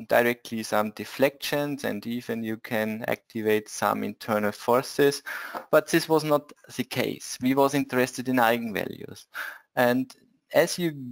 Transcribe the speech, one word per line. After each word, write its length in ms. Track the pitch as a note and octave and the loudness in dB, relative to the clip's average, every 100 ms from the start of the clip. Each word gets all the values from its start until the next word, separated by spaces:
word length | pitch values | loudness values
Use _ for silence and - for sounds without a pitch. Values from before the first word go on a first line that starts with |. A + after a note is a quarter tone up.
| A2+ | 2
directly 560 | A2+ A#2+ A#2+ - A2+ | 4 4 0 -6 -8
some 280 | G#2+ G#2+ G#2+ | -2 0 -2
deflections, 920 | - G#2 - C#3 - - D3 D3 C#3 | -6 -10 0 0 0 -4 -2 -2 -4
and 220 | G#2+ G#2 A#2 | -4 -6 -6
even 360 | A#2+ - A2+ | -8 -6 -6
you 140 | A2 A2 | -6 -8
can 460 | - A2 A2 A2 - | -4 -2 -2 -4 -4
activate 640 | - _ A2+ G#2+ G#2+ G#2+ | -6 _ -2 2 2 0
some 340 | - G#2 G#2 | -2 0 0
internal 480 | G#2 G#2+ - G#2+ G#2 | -4 -8 -2 0 0
forces, 720 | - - B2 C#3 - C#3+ C#3 - - - - - | -2 0 2 0 2 2 2 -6 -10 -10 -12 2
but 200 | D#3 - | 2 4
this 180 | E3 D#3+ | 0 2
was 140 | D#3+ | 0
not 280 | D3+ C#3+ - - - - | 2 0 0 -18 -10 -8
the 80 | |
case. 540 | B2 B2+ A2 - - - | -4 -4 -4 -6 -10 -2
We 120 | B2+ | 2
was 200 | C3+ C#3 | 4 4
interested 560 | C#3+ C3+ B2+ B2+ - B2+ | 2 0 0 0 -2 0
in 80 | B2+ | 2
eigenvalues. 880 | A2+ A#2+ A#2 F#2 - - - - _ - - - _ - | 4 2 -2 -6 -6 -8 -14 -18 _ -12 -12 -14 _ 2
And 380 | B2 B2 C3 - _ _ _ | 2 2 -2 -10 _ _ _
as 240 | C#3+ E3+ - | 2 2 0
you 140 | E3+ C#3+ B2+ | -4 -4 -10